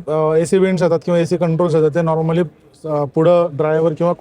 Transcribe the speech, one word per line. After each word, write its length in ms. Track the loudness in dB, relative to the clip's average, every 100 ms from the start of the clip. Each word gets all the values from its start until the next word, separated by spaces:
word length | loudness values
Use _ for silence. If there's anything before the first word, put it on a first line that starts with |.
| -2
अ, 280 | -2 0 0
एसी 220 | 0 0
व्हेंट्स 260 | 2 0
असतात 160 | 0 0 0
किंवा 140 | -2
एसी 180 | 0 -2
कंट्रोल्स 380 | -2 0 0 2
असतात, 280 | 0 0
ते 40 | -2
normally, 380 | -2 0 -2 -2 _ _ _ -6
अ, 140 | -4
पुढं 440 | -2 2 4 4 2
ड्रायव्हर 400 | -2 -2 0 0
किंवा 200 | 0 -2 0